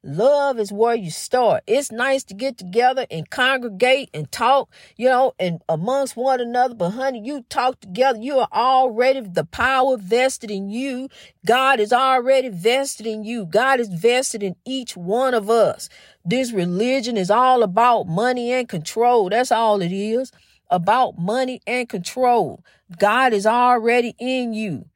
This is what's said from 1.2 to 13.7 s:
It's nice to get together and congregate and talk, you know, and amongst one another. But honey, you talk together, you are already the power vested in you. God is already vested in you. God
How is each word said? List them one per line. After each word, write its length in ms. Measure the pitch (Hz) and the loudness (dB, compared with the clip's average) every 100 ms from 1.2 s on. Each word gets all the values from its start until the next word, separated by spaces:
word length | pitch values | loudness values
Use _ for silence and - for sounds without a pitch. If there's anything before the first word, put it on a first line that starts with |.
| - 247 233 180 | -2 2 2 2
It's 280 | - 247 285 | 0 -2 -2
nice 320 | 226 262 269 | -4 -2 -2
to 100 | - | -4
get 240 | 196 262 247 | -8 -8 -8
together 480 | 185 202 247 262 240 | -4 2 2 0 -4
and 220 | 165 151 | -8 -10
congregate 800 | - 254 269 240 190 247 269 247 | -2 0 0 -4 -2 2 2 -2
and 180 | 151 147 | -12 -12
talk, 360 | - 240 277 247 _ - - | -2 2 2 0 _ -20 -2
you 120 | 247 | 0
know, 240 | 254 262 - | 2 2 0
and 240 | 185 165 - | -4 -4 -4
amongst 480 | 160 180 269 269 233 | -4 -2 -2 -2 -4
one 240 | 254 254 | -2 -2
another. 340 | 240 247 254 | -2 0 0
But 160 | 233 175 | 0 -6
honey, 320 | 220 269 247 | -2 -4 -6
you 180 | 214 294 233 | -10 -10 -6
talk 300 | 208 247 254 | -2 -2 -4
together, 400 | 202 180 262 226 | -12 0 0 0
you 220 | 240 269 | -2 -2
are 80 | 233 | 0
already 680 | 196 247 262 262 220 254 269 | 0 2 4 2 2 0 0
the 240 | 208 175 | -2 -6
power 520 | 156 - 240 269 269 254 | -6 -2 0 2 2 0
vested 540 | 185 233 262 - 220 | 0 0 0 -2 -8
in 200 | 196 196 | -8 -8
you. 380 | 220 277 247 269 - - _ - | -6 -6 -8 -10 -16 -20 _ 0
God 320 | 247 262 269 | 2 4 2
is 140 | 208 | 2
already 560 | 247 269 262 247 269 262 | 2 4 2 4 2 0
vested 580 | 180 202 254 277 - 220 | -2 0 2 -2 -6 -8
in 160 | 214 | -8
you. 240 | 214 240 180 | -8 -8 -2
God 320 | 196 262 | 0 2